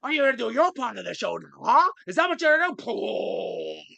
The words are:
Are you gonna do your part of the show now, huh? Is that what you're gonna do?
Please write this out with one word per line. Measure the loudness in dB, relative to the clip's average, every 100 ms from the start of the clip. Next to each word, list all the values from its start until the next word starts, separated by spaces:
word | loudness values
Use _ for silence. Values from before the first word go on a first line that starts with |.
Are | -2
you | 2
gonna | 2 2
do | -2
your | 2 0
part | 2 -8 -6
of |
the | -10
show | -6 -4 -6
now, | -10 -10
huh? | 4 6 6 0 -6
Is | 0
that | 0
what | 2
you're | 2 4
gonna | 2
do? | -2 -6 -4 -4 -4 -4 -4 -6 -6 -8 -12 -16